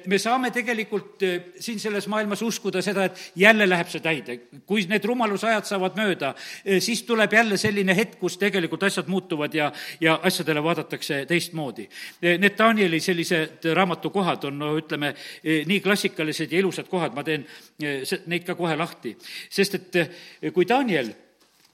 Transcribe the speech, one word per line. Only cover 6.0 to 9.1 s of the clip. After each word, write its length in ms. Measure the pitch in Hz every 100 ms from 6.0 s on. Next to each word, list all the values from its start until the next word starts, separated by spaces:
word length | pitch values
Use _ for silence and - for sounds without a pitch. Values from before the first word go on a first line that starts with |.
| 214 165 139 - - -
eh, 160 | 196 190
siis 240 | 202 233
tuleb 300 | - 226 202
jälle 240 | 214 226 190
selline 380 | 214 202 190 180
hetk, 220 | 226 -
kus 180 | 180 -
tegelikult 460 | 202 185 160 160
asjad 240 | 196 190
muutuvad 460 | 156